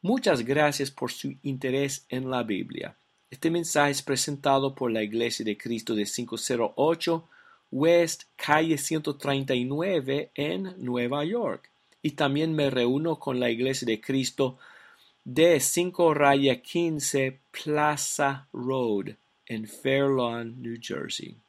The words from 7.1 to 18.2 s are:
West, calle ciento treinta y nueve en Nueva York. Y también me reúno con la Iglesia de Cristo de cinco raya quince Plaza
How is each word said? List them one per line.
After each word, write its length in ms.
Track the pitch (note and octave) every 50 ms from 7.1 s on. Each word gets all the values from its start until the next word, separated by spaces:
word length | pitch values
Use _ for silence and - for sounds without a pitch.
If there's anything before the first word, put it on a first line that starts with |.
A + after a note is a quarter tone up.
| E3 E3 E3 _ _ - - - - _ _ _
West, 520 | - C3 C#3+ E3 E3+ E3+ E3+ E3 - - - _ _
calle 440 | - - - D3 D#3 D#3+ E3 D#3+ C#3
ciento 360 | - - D#3+ D#3 D3+ - C#3
treinta 380 | - - C#3+ C#3 C#3 C3+ C#3 C3+
y 100 | B2 B2
nueve 680 | B2+ C#3 D3 E3+ G3 F#3+ E3 C3 C3 C3+ C#3+ D#3 - _
en 400 | - C#3+ D3+ F3 F#3+ G3 F#3 F#3 - B2+
Nueva 400 | B2 B2 B2 B2 A#2+ C3 D3 D3
York. 460 | E3 G#3+ A#3+ A3+ C#3+ G2+ - _ - _ _ _ _ _ _ _
Y 60 | D#3
también 420 | D3 - D3+ C#3 C#3 D3 D#3+ D#3+ D#3+
me 160 | D3+ D3 C#3
reúno 480 | B2+ B2+ A#2+ A#2+ C3 C#3 D#3 E3+ D#3 C#3
con 220 | - C#3+ C3 B2
la 100 | B2 A#2+
Iglesia 360 | A#2 A2+ B2 C3 C3+ C3 -
de 160 | A#2+ A2+ G#2+
Cristo 560 | - - C3+ C3+ C3 B2 - - C#3 B2+ C3 - - - - - - - - _ _ _ _ _ _
de 380 | C3 B2+ C3+ D#3+ F3 E3+ C#3+
cinco 520 | - - - F3 F3 F3+ F3+ - F3 E3 D3+
raya 480 | D3 D3 C#3 C#3 C#3 C#3 C#3 B2 A#2+
quince 760 | - - - E3+ E3+ E3 D#3+ D3+ C#3 - - C#3 C3+ C3 C3+ - _ _
Plaza 960 | - - - D#3 D3+ D3+ D3+ D3+ D3 C#3 - - - -